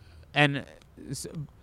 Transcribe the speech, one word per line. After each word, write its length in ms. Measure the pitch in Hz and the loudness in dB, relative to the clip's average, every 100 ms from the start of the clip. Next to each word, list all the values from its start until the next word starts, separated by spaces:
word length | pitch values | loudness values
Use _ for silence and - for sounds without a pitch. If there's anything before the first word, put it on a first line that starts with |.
| - - - | -20 -20 -2
and 300 | 147 147 143 - 78 - - - | 4 6 4 -6 -14 -20 -16 -10
s-, 180 | 135 - 170 143 - | -8 -6 -8 -10 -12